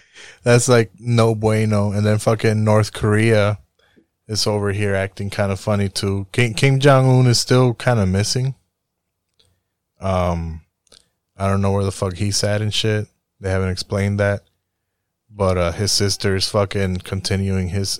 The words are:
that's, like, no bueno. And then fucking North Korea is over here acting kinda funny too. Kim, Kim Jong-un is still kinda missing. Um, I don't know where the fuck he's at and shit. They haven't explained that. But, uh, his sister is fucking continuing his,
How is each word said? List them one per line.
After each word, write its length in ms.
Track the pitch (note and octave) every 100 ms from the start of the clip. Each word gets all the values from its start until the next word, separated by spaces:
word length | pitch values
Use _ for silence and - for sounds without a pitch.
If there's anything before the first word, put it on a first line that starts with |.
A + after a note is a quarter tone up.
| _ - - -
that's, 260 | - A#2+ A#2+
like, 220 | A#2+ A2+ -
no 380 | A#2 A#2+ A2+ A2
bueno. 560 | A2 G#2+ A2 G#2 G#2
And 120 | G2+
then 140 | G#2 G#2+
fucking 460 | - A2 A2+ G#2+
North 280 | G#2+ G#2+ G#2
Korea 680 | - A2 G#2 A2+ G#2+ G2+ G2+ - _ _ _ _ _ -
is 180 | G#2 -
over 260 | G#2 G2+
here 220 | G2 G#2 G2
acting 340 | F#2+ - G2+
kinda 240 | - G2+ F#2+
funny 320 | - G2+ G2
too. 380 | - G2+ G2 G2
Kim, 220 | - A#2+
Kim 260 | G#2+ C3+ C3+
Jong-un 460 | C#3+ C3+ C3 B2+ B2+
is 100 | A#2
still 360 | - B2+ B2+
kinda 320 | A#2 - A#2+ F#2+
missing. 480 | F#2+ G#2 B2+ C3 C3 _ _ _ _ _ _ _ _ _ _ _ _ _ -
Um, 640 | F#2+ F#2 F2+ E2+ E2 D#2+ _ _ _ _ _ _ _ -
I 120 | G2
don't 120 | G2
know 120 | G2
where 120 | G2
the 80 | G2
fuck 220 | - G2
he's 280 | E2+ G2+ G2+
at 180 | G#2 G#2
and 100 | G#2+
shit. 360 | - A2 G#2+ G#2 _ _ _
They 100 | F#2+
haven't 200 | F#2+ F#2+
explained 480 | F#2 - G2+ G2+ G2+
that. 240 | G2+ G2+ _ _ _ _ _ _ _ _ _
But, 280 | G#2 G2 F2+
uh, 140 | F2
his 200 | E2+ G2+
sister 420 | - G2 - G#2
is 140 | F#2+ -
fucking 500 | G#2+ G2+ G#2 F#2+ F#2
continuing 720 | - F#2+ - G2 G2 F#2+ F#2
his, 280 | G2 F#2+